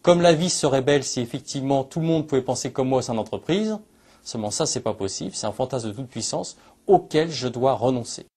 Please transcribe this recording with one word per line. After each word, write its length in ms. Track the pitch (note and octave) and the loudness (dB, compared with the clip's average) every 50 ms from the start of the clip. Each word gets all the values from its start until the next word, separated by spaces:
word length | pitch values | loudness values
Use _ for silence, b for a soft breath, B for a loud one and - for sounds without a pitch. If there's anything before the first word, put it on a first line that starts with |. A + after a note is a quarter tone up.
Comme 200 | - F3 F3 F3 | 6 6 6 8
la 120 | E3+ F3 E3 | 8 6 6
vie 160 | D3+ F3 F3+ | 6 2 0
serait 320 | - - - C#3+ C3 C3+ | 0 0 2 2 2 2
belle 220 | B2+ C#3+ C#3+ C#3+ B2+ | 4 4 2 2 2
si 160 | - - B2+ | 0 -4 -4
effectivement 640 | A#2+ A#2 - C3+ - - - C#3+ C3 C3+ C#3 C3+ C3 | -4 -4 -6 -10 -10 -8 -8 -4 -2 0 0 0 0
tout 160 | C3 - E3+ | -2 -4 -2
le 60 | D#3+ | 0
monde 220 | E3 D#3+ D#3+ D3 | 2 2 0 0
pouvait 140 | - C#3+ C3 | 2 0 0
penser 300 | B2+ - B2+ - - C3 | 0 0 -4 -4 -4 -6
comme 160 | - - C3 B2+ | -2 -2 0 2
moi 100 | C3+ B2+ | 2 0
au 20 | |
sein 140 | B2+ - A#2 | 0 0 -2
d'entreprise, 640 | A2 G#2 - - G2+ - - E3 G3+ G#3+ G#3+ G#3+ G#3 G#3+ b b b b b b b b | -4 -2 -4 -6 -8 -2 -2 0 0 0 -2 -4 -6 -10 b b b b b b b b
seulement 280 | - - A#2 G#2 G#2 | -10 -8 -6 -6 -4
ça, 140 | G#2 - - | -2 -2 -2
c'est 160 | - - A#2+ | -2 -2 -2
pas 120 | - A2+ G2+ | -2 -4 -4
possible. 400 | - G2+ F#2+ - - E3 - - | -2 -4 -6 -4 -6 -8 -8 -8
C'est 140 | - - | -6 -6
un 40 | G#2+ | -6
fantasme 360 | G2+ - C3 B2+ C#3 B2+ A2 | -4 -4 -4 -2 -2 -6 -6
de 60 | A2 G2+ | -6 -8
toute 140 | A#2 C3+ | -8 -12
puissance 500 | B2 - A#2 G#2+ - - D#3+ F#3 - - b b b b b _ | -10 -10 -8 -6 -4 -6 -6 -6 -8 -14 b b b b b _
auquel 460 | - F#3 E3+ F3 - - D3+ D#3+ E3+ | 4 4 4 4 2 0 0 0 0
je 160 | D#3 A#2+ B2+ | -4 -4 -6
dois 260 | B2+ A2+ A#2+ B2 C3+ B2+ | -4 -2 0 2 2 2
renoncer. 540 | G#2 A2+ C3 C3 B2 A2+ - - - - _ _ | 2 2 0 0 0 -4 -8 -12 -14 -14 _ _